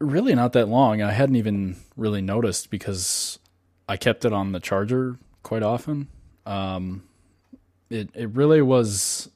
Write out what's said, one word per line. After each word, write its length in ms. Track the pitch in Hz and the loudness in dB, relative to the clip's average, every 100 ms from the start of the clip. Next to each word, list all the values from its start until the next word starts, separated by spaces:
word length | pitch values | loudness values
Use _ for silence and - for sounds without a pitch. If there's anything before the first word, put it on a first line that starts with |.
Really 340 | 147 151 254 | -2 0 2
not 180 | 135 120 | 2 4
that 140 | 123 104 | 2 2
long. 340 | 120 131 107 | 4 4 4
I 80 | 104 | 0
hadn't 240 | 104 139 127 | 2 2 2
even 400 | 110 101 95 90 - - | 0 -2 -4 -8 -14 -6
really 260 | 110 104 | -2 -2
noticed 480 | 95 104 113 85 - | -2 0 0 -2 -6
because 680 | 101 - 92 92 - - - _ _ _ _ - | -8 -6 -6 -4 -4 -6 -10 _ _ _ _ -8
I 80 | 95 | -2
kept 280 | 123 110 | 0 0
it 80 | 120 | 0
on 200 | 104 98 | 0 -2
the 80 | 95 | -4
charger 580 | - 98 107 127 127 123 _ _ | -2 -2 0 -2 -2 -6 _ _
quite 200 | - - | -8 -2
often. 440 | 107 123 - 147 143 - - _ - | 0 -2 -4 -6 -6 -14 -20 _ -8
Um, 560 | 101 95 92 92 95 - _ _ _ _ - _ _ _ | -6 -4 -4 -6 -10 -14 _ _ _ _ -20 _ _ _
it, 200 | 113 101 | -8 -8
it 140 | - 117 | -8 -6
really 320 | 117 147 156 | 2 6 6
was 640 | 131 131 110 98 - - - | 6 4 2 -2 -4 -6 -10